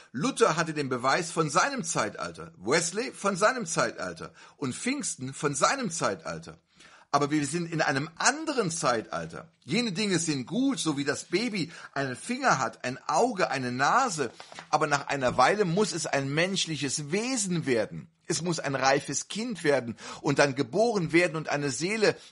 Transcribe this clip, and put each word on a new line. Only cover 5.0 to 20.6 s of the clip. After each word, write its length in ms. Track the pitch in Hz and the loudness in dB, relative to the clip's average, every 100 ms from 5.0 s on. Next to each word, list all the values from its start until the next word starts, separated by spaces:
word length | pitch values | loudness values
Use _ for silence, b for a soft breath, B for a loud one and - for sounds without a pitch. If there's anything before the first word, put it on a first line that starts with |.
| 185 - 127 | -4 -8 -10
von 220 | 135 147 143 | -4 -2 2
seinem 360 | 190 269 220 | 2 2 -4
Zeitalter. 680 | - 123 95 - 82 - - _ B B B B | -2 -2 -4 -8 -10 -12 -18 _ B B B B
Aber 200 | 143 143 | 0 2
wir 140 | 151 139 | 0 0
sind 260 | 170 165 | -2 -4
in 100 | 160 | -2
einem 280 | 151 139 156 - | 0 0 -2 0
anderen 540 | 208 285 320 262 185 | 2 2 0 -2 0
Zeitalter. 760 | 165 143 117 - 82 82 80 - _ | 0 0 0 -2 -8 -8 -12 -16 _
Jene 300 | 120 190 240 | -4 -2 0
Dinge 260 | 170 208 170 | -2 0 0
sind 260 | 165 143 120 | 0 -2 -2
gut, 340 | 190 277 233 | 0 0 0
so 180 | 160 139 | 0 0
wie 80 | 143 | 0
das 200 | 135 - | -2 0
Baby 460 | 180 240 202 143 B B | -2 0 -2 -4 B B
einen 220 | 143 139 123 | -4 -4 -4
Finger 440 | - 254 254 143 | -6 0 2 2
hat, 240 | 113 - | 0 -4
ein 160 | 127 131 - | -8 -6 0
Auge, 420 | 156 247 190 175 | 2 2 2 0
eine 220 | 135 123 | 0 -2
Nase. 600 | 123 143 214 262 160 123 - B B B | 2 4 4 2 0 -4 -6 B B B
Aber 180 | 151 151 | 0 2
nach 200 | 143 - | 2 0
einer 300 | 139 127 113 | 0 2 6
Weile 260 | 131 202 | 6 6
muss 300 | 185 180 214 | 2 2 0
es 120 | 165 - | 0 -2
ein 280 | 139 135 | -2 0
menschliches 760 | 147 180 190 165 147 139 135 143 | 0 0 0 -2 -2 -4 -4 -2
Wesen 540 | 196 240 262 196 175 131 | -2 0 -2 0 0 2
werden. 440 | 117 98 82 - _ - | 0 0 -6 -14 _ -4
Es 140 | 151 | -4
muss 180 | 175 160 | -2 -2
ein 160 | 143 135 | -2 2
reifes 520 | 135 147 147 131 - | 4 4 2 -6 -6
Kind 360 | 190 247 196 | -6 -6 -2
werden 320 | 147 135 120 104 B B | 2 2 2 -8 B B
und 180 | - 143 | 0 4
dann 160 | 143 | 4
geboren 560 | 131 | 4